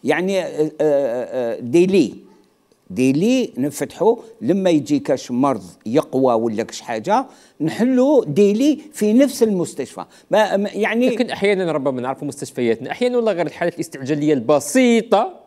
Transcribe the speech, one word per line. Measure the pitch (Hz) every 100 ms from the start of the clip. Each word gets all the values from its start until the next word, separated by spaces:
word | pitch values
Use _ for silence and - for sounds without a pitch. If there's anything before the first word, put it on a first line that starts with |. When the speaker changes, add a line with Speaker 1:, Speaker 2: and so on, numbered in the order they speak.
Speaker 1:
يعني، | 120 151 185 196
آه، | 160
آه، | 143 156 151
آه، | 151 143 139 123 110 127 117 113
ديلي، | 117 147 180 190 117 - - _ _ _ _ _ _
ديلي | 92 127 139 202 262 233 -
نفتحوا | 139 131 139 - 190 233 - -
لما | 110 196 185
يجي | 160 127 143
كاش | 139 131 -
مرض | 123 139 120 92 - -
يقوى | 127 156 127 131
ولا | 117 117 107
كاش | 110 -
حاجة، | - 113 110 220 262 - _ _
نحلوا | 160 - 240 262 262 294
ديلي | - 143 202 208 277 294 -
في | - 208
نفس | 220 277 -
المستشفى. | 226 190 156 - 131 - 85 - _
ما، | 185 214 196
ما، | 202
يعني | 175 208 220 247
Speaker 2:
لكن | 226 240
أحيانًا | - 202 196 180
ربما | 151 135 131
نعرفوا | 123 135 147
مستشفياتنا، | 127 - - 123 110 127
أحيانًا | - 247 247
والله | 220
غير | 175 160
الحالات | - 175
الاستعجالية | - 165 139 131 151 151
البسيطة | 147 117 147 131 254 254 233 226 202 269 359